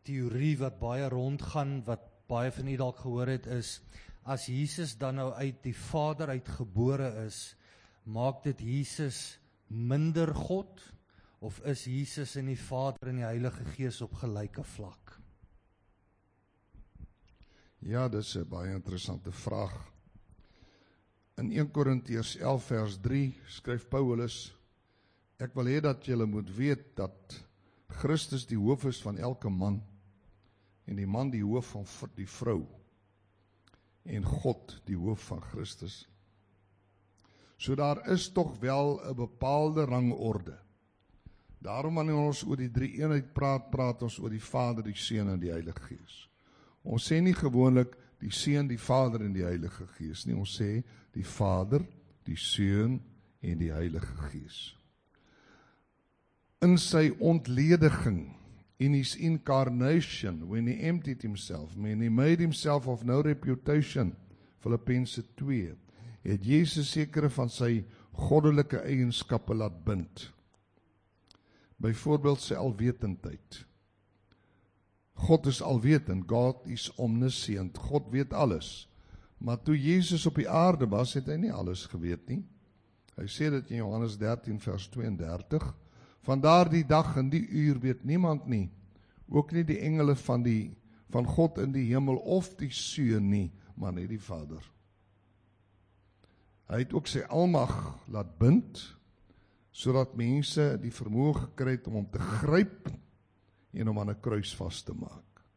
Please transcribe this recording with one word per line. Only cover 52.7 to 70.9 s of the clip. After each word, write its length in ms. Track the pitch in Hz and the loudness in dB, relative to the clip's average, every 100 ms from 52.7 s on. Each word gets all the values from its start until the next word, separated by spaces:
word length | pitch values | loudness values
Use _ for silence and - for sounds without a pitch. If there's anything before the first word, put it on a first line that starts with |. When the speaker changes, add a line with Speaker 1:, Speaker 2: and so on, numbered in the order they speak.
| 101 113 127 - - _ _ | 4 2 0 -6 -20 _ _
Speaker 2:
en 160 | - 82 | -4 -2
die 140 | 82 | -2
Heilige 580 | 78 85 80 - 67 73 | 0 -2 -2 -6 -8 -8
Gees. 440 | 71 - - - - _ _ _ _ _ _ _ - _ _ _ _ _ _ _ _ _ _ | -10 -12 -14 -14 -16 _ _ _ _ _ _ _ -20 _ _ _ _ _ _ _ _ _ _
In 160 | 175 180 | 8 8
sy 340 | - 165 156 - | 6 4 4 4
ontlediging, 1160 | 165 165 123 123 156 170 156 - 123 90 71 - - - _ _ | 4 4 2 2 6 8 8 6 0 0 -4 -14 -20 -20 _ _
in 160 | 135 | 4
his 220 | 143 127 - | 4 2 0
incarnation, 1300 | 165 160 - 135 127 120 131 165 - - 104 82 85 | 0 0 2 2 4 2 4 4 2 -4 -4 -4 -4
when 180 | 110 117 | -2 0
he 60 | 220 | 0
emptied 400 | 160 175 147 123 | 0 -2 -2 -6
himself, 540 | 110 101 - 87 78 92 | -6 -6 -8 -8 -8 -6
when 260 | 107 107 | -2 0
he 80 | 117 | 2
made 300 | 113 147 165 | 4 6 6
himself 480 | 170 147 156 147 127 | 2 0 0 0 0
of 160 | 120 | -2
no 180 | 120 131 | 2 2
reputation, 920 | 151 147 135 127 - 151 147 147 95 - - - - _ | 2 0 0 -2 2 2 2 0 0 -2 -16 -20 -20 _
Filippense 640 | 107 117 - 123 123 - - - | -2 0 2 2 0 -4 -10 -8
twee, 400 | 139 127 87 76 - - 117 113 | -2 -2 -2 -8 -20 -20 -20 -8
het 220 | - 98 98 | -2 0 4
Jesus 440 | 151 160 151 143 156 | 6 6 0 -2 -2
sekere 340 | 151 156 147 135 | 0 2 2 2
van 160 | 123 | -2
sy 320 | - 120 117 - - - - - | 0 2 2 -2 -14 -12 -6 4
goddelike 500 | 151 151 147 143 127 - | 6 8 6 2 -2 0
eienskappe 680 | 135 123 120 - 113 - 113 | 2 2 0 -2 -2 0 0
laat 180 | 107 85 107 | -2 -2 -2
bind. 440 | 98 85 - - - _ _ _ _ _ | -2 -4 -10 -18 -20 _ _ _ _ _